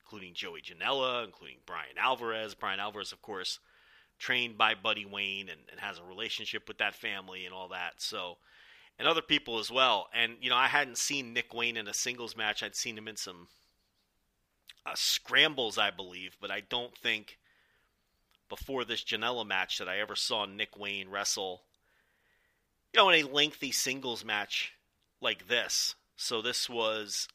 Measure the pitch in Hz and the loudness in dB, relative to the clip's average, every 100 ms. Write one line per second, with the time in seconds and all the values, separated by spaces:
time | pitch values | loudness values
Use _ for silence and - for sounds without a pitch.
0 | - 107 92 85 98 82 - 82 104 135 | -18 -14 -12 -8 -8 -10 -12 -6 0 2
1 | 127 123 110 - 69 64 - 85 69 85 | 2 0 -4 -10 -20 -18 -10 -8 -8 0
2 | 117 127 117 110 110 98 104 98 104 104 | 2 2 0 -2 -4 -4 -2 -2 -4 -6
3 | 95 98 - 98 90 - _ _ _ - | -8 -10 -10 -6 -4 -6 _ _ _ -20
4 | _ - - 123 120 107 110 107 110 107 | _ -6 0 0 0 4 4 4 0 0
5 | 101 101 98 98 95 78 - - 101 87 | -2 -4 -4 -4 -8 -14 -16 -10 -10 -10
6 | 87 92 113 - 107 110 - 107 104 - | -12 -8 -6 -6 -6 -6 -6 -2 -2 -2
7 | 113 98 92 92 90 92 92 92 87 - | -4 -6 -8 -10 -10 -10 -8 -6 -6 -6
8 | - 107 90 85 _ - - - - - | -6 -4 -6 -10 _ -20 -20 -20 -18 0
9 | 135 165 - 147 127 113 104 123 131 104 | 2 2 4 2 4 -2 2 6 6 6
10 | - 117 117 120 127 123 131 147 139 120 | 2 2 2 2 4 6 6 6 2 0
11 | - 143 120 120 - 117 117 113 104 - | 0 -2 -2 -2 -2 0 0 0 -4 -4
12 | 127 123 117 110 107 104 107 - 120 110 | -2 -4 -6 -2 -2 0 -4 -4 -6 -6
13 | 110 107 - 87 87 _ _ _ _ _ | -10 -8 -10 -12 -18 _ _ _ _ _
14 | _ _ _ _ _ _ - - - - | _ _ _ _ _ _ -20 -14 -8 -2
15 | - - - 123 156 135 113 104 101 90 | 2 0 4 6 6 4 0 2 0 0
16 | 92 90 92 - 98 98 101 123 120 - | -8 -10 -12 -10 -8 -6 -4 -6 -6 -4
17 | 120 110 104 - _ _ _ _ _ _ | 0 0 -2 -20 _ _ _ _ _ _
18 | _ _ _ _ - - - 131 113 113 | _ _ _ _ -14 -12 -6 -4 -2 -4
19 | - 110 117 123 104 95 92 - 90 95 | -2 0 0 -2 0 0 0 -2 -2 -2
20 | 104 104 - 113 101 101 107 101 101 98 | -2 -2 0 0 -2 -2 -6 -4 -6 -6
21 | 95 98 101 - 95 90 _ _ _ _ | -4 -2 -2 -2 -4 -6 _ _ _ _
22 | _ _ _ _ _ _ _ _ _ 226 | _ _ _ _ _ _ _ _ _ 6
23 | 196 165 143 143 151 - 139 - 131 135 | 8 8 6 4 2 0 -2 0 0 -2
24 | 131 110 110 107 101 - - - _ _ | -4 -6 -2 -2 0 -4 -4 -10 _ _
25 | _ _ 123 107 95 117 101 - - - | _ _ -2 -2 0 0 2 0 0 -4
26 | _ - - 117 117 123 - 120 110 110 | _ -8 -4 -2 -2 -2 -2 0 0 0
27 | 101 - - | -2 -4 -4